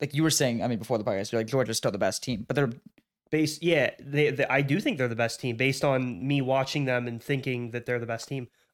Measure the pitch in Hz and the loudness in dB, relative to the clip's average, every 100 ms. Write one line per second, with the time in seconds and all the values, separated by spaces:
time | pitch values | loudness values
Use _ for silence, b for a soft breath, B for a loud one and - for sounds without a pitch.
0 | 147 143 160 139 135 117 107 113 - 117 | -4 2 2 4 2 2 -2 -2 -2 -2
1 | 107 98 107 117 110 139 120 110 123 101 | 0 -2 0 -2 0 0 0 0 -2 0
2 | 95 - - 113 - 139 143 117 - - | 0 0 -4 -6 -2 0 0 -2 -14 -20
3 | _ _ _ 156 151 - 170 160 123 - | _ _ _ 0 0 0 2 4 2 -2
4 | 139 139 143 120 135 131 143 160 285 165 | -4 2 2 2 2 2 2 2 2 0
5 | 123 113 117 - 127 113 131 135 147 131 | 0 0 -2 -2 -4 0 0 2 2 2
6 | 127 101 135 143 127 135 131 151 131 123 | 0 -2 0 0 2 2 0 0 0 0
7 | 120 117 - 139 127 123 120 120 120 123 | -2 -6 -4 -4 -2 -4 -6 -6 -4 -4
8 | 117 117 - 135 120 _ _ | -4 -8 -6 -8 -8 _ _